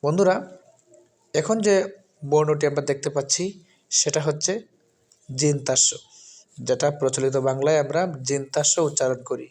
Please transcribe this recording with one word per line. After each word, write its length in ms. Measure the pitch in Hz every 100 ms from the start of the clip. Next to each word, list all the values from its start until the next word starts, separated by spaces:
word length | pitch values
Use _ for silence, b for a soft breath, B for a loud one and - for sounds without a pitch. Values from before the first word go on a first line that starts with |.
বন্ধুরা, 320 | 143 170 190 190 - - _ _ _ - _ _ _
এখন 240 | - 156 226
যে 140 | 208 196 185 - _ _
বর্ণটি 380 | 143 151 151 151 151
আমরা 160 | 143
দেখতে 240 | 139 139 147
পাচ্ছি, 340 | 143 139 - 180 202 b b b
সেটা 300 | - - 156
হচ্ছে 300 | 151 151 - 208 220 _ _ _ _ _ _
জিনতাস্য, 600 | 131 147 143 127 131 - - - B B B _ -
যেটা 300 | 123 127 147
প্রচলিত 440 | 147 135 131 135 135
বাংলায় 420 | 131 131 139 156
আমরা 220 | 143 160 185 147
জিনতাস্য 520 | 127 139 135 - 147 -
উচ্চারণ 380 | 156 147 131 127
করি 240 | 123 123 127